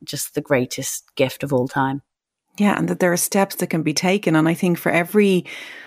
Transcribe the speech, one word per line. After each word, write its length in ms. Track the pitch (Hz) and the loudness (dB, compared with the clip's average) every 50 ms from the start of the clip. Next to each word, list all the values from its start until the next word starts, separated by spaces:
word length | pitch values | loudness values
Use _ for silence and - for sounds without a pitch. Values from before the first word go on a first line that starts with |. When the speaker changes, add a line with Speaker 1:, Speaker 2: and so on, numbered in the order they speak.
| - | -14
Speaker 1:
just 300 | - - 139 - - - | -10 -8 -8 -8 -6 -6
the 60 | 147 | -6
greatest 720 | 147 - 147 123 127 - - - 135 - - - _ _ - | -2 0 0 0 0 -2 -4 -8 -8 -8 -8 -10 _ _ -2
gift 260 | - 135 127 - - - | -2 -2 -2 -2 -6 -6
of 100 | 139 143 | -2 0
all 140 | 123 123 139 | 0 0 0
time. 340 | - - 135 135 139 139 _ _ _ _ _ _ _ _ _ _ _ - | -2 -2 -2 -2 -2 -4 _ _ _ _ _ _ _ _ _ _ _ 0
Speaker 2:
Yeah, 180 | 208 202 - | 2 2 2
and 120 | - 165 175 | 2 0 -2
that 100 | 180 170 | 0 2
there 140 | 185 175 175 | 2 2 2
are 40 | |
steps 380 | 175 - - - 196 196 196 - | 0 -2 0 2 0 0 0 -2
that 120 | - 185 175 | -6 -4 -2
can 160 | - 160 147 | -2 -2 -2
be 100 | 151 147 | -2 -2
taken. 400 | - - 180 190 208 - 180 160 | 0 0 0 0 2 2 2 2
And 140 | 156 156 165 | 4 4 2
I 60 | 170 | 2
think 240 | - - 180 175 - | 0 0 0 0 0
for 120 | - 170 | 0 0
every 540 | - 170 170 170 - 208 208 196 185 180 - - - - - - - - - | 0 0 0 2 4 4 4 6 4 2 0 -2 -14 -16 -16 -18 -18 -20 -20